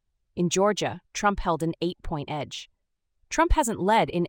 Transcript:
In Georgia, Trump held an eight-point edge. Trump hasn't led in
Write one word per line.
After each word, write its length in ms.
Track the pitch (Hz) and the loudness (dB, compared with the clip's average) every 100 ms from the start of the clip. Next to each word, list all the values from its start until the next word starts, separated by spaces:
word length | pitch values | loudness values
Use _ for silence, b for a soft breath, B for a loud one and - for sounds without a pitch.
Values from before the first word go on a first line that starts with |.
| _ _ _ - | _ _ _ -2
In 120 | 175 | 0
Georgia, 520 | 185 208 208 151 165 _ | 2 2 2 -4 -6 _
Trump 280 | - 208 196 | -2 0 0
held 240 | 190 160 | -2 0
an 100 | 165 - | -2 -4
eight-point 480 | 175 - - 156 135 | -6 -6 -8 -6 -6
edge. 400 | 147 117 - - _ _ _ _ _ - | -8 -8 -12 -16 _ _ _ _ _ -8
Trump 200 | - 339 | 0 2
hasn't 280 | - 233 180 | 4 2 0
led 300 | 185 220 170 | 2 4 2
in 180 | 175 | 0